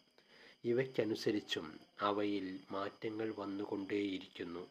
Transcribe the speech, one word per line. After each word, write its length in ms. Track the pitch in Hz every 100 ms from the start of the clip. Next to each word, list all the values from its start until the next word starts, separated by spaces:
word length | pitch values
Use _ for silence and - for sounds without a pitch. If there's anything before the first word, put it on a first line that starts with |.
| _ _ _ - - -
ഇവയ്ക്കനുസരിച്ചും 1040 | 120 120 131 - 107 107 123 104 - 101 80 80 - -
അവയിൽ 440 | 104 101 104 101 95 95 -
മാറ്റങ്ങൾ 580 | 98 101 - 117 107 110
വന്നുകൊണ്ടേയിരിക്കുന്നു. 1300 | 101 98 98 101 104 95 104 101 92 - - 87 85 76